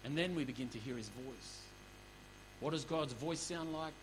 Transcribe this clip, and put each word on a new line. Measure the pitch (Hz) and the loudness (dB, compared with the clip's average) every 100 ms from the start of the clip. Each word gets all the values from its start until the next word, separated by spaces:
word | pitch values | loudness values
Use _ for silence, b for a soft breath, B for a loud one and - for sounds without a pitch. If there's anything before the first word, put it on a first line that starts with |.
| - | 2
And | 151 | 4
then | 180 | 6
we | 170 135 | 4 2
begin | 120 123 | 2 0
to | 117 | 0
hear | 120 123 | -2 -2
his | 107 | -2
voice. | 110 131 120 - - - - - - - - - - - - | -6 -6 -6 -10 -10 -12 -14 -14 -14 -14 -14 -14 -14 -14 0
What | 139 | 2
does | 156 135 | 2 4
God's | 165 147 | 4 4
voice | 117 151 160 | 2 2 2
sound | - 170 165 | 0 0 0
like? | 156 160 151 | 0 -2 -4